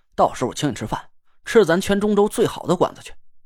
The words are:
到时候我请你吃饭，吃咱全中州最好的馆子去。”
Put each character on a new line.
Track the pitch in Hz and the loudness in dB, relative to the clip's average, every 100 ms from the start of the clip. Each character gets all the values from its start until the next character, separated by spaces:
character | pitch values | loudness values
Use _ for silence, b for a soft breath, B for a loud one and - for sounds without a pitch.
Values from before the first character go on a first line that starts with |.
| _ - | _ 0
到 | 180 | 0
时 | - | 0
候 | 123 | -6
我 | |
请 | - 147 | -4 -6
你 | |
吃 | 110 113 | -4 -8
饭， | - - - _ _ | -8 -10 -20 _ _
吃 | - 233 | 0 4
咱 | 170 170 | 4 2
全 | - 202 | 0 0
中 | 214 202 | 2 2
州 | 208 | 2
最 | - 160 | 0 -2
好 | - | -2
的 | - | -4
馆 | 180 151 | 0 0
子 | - | -4
去。” | - - - - | -18 -18 -20 -20